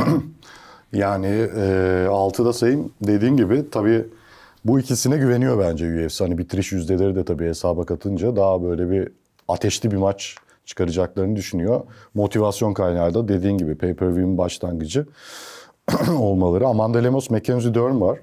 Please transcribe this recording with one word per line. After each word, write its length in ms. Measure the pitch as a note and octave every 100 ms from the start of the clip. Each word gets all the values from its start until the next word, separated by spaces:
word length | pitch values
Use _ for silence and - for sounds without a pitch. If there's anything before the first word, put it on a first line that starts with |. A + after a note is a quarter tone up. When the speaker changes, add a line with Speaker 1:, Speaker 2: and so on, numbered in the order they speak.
| -
Speaker 1:
bana. 160 | D3+ -
Speaker 2:
<clears throat> 40 | - - - - - _
Yani, 560 | G2+ G2 G2 G2 G#2 A2 G2+
e, 500 | G2 F#2+ F#2 F#2 F#2
altıda 420 | G2 G2 F#2 A#2+
sayayım 400 | A#2+ A#2 C#3+ - -
dediğin 360 | G#2 G#2 A#2+ C#3
gibi 340 | G2 C3 D3
tabii 340 | A#2+ G#2 A2+ A2 - - - - _
bu 160 | A2 C3+
ikisine 360 | B2+ A#2+ C3 D3+
güveniyor 420 | C3+ B2 B2+ A2+
bence 280 | F2+ D#2+ E2+
U 100 | E2
F 120 | D#2+
C. 160 | -
Hani 140 | F2+ F2
bitiriş 340 | E2+ F#2 F#2
yüzdeleri 440 | F#2+ D#2+ F#2 G2 F#2+
de 80 |
tabii 200 | F2 D#2
hesaba 400 | E2 E2 F2 E2+
katınca 520 | E2+ F2 G2+ F#2 A2 G2+
daha 260 | G2 F#2
böyle 280 | F2 E2+ F2+
bir 180 | F#2+ F#2 - _ _ -
ateşli 420 | E2+ G#2 - A2+
bir 60 | G2+
maç 400 | G2 F#2+ - - _ _
çıkaracaklarını 720 | - - F2 E2+ F2 - F#2+ G#2
düşünüyor. 440 | F#2+ F#2 F#2 B2 - - -
Motivasyon 600 | G#2 G#2 A2 G#2+ G2+ A2
kaynağı 400 | G2 F2+ F2 E2+
da 140 | F#2+ A2
dediğin 300 | F#2+ G2 G2
gibi 160 | D#2+
pay-per-view'un 640 | D#2 F2+ F2 F#2 F2 F#2 F#2
başlangıcı 680 | F2+ - F2+ E2+ D#2 A#2+ D3 - - - - -
<clears throat> 560 | - _ - - A#2 D#3+
olmaları. 480 | G#2 F#2+ F2+ F2+ C3
Amanda 320 | A2 A2+ A#2
Lemos, 320 | B2 C3+ C3
Mackenzie 440 | A2+ - B2 A#2
Dern 260 | A2+ B2 C3
var. 180 | F#2 -